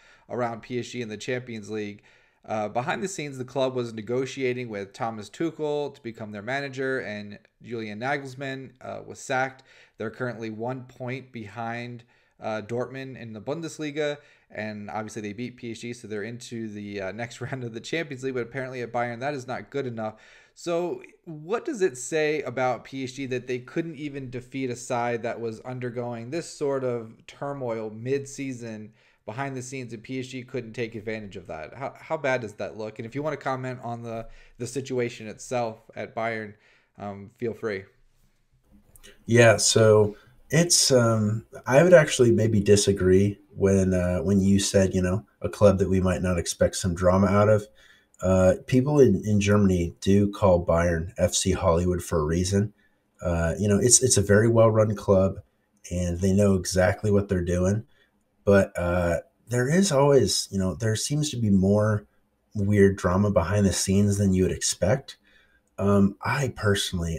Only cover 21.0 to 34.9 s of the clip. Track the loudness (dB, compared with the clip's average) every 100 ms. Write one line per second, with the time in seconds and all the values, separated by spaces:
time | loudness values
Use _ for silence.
21 | -10 _ -16 -14 -6 -6 -4 -2 -2 -2
22 | -4 0 0 -2 -4 -2 -2 -2 -6 -8
23 | -8 -8 -6 -6 -4 -8 -6 -6 -6 -8
24 | -10 -10 -10 -12 -10 -6 -6 -6 -6 -4
25 | -2 -2 -4 -6 -8 -8 -12 -10 -8 -8
26 | -8 -8 -8 -8 -10 -6 -4 -2 -2 -4
27 | -6 -16 -20 -10 -8 -6 -6 -6 -6 -8
28 | -4 -4 -4 -10 -8 -8 -10 -12 -14 _
29 | _ _ -12 -8 -8 -8 -10 -12 -12 -14
30 | -10 -8 -8 -10 -10 -10 -8 -8 -8 -8
31 | -8 -8 -10 -14 -12 -12 -12 -10 -12 -12
32 | -8 -4 -2 -2 -4 -8 -10 -8 -10 -10
33 | -10 -8 -6 -6 -4 -6 -6 -10 -10 -10
34 | -10 -10 -12 -18 -20 -12 -8 -8 -4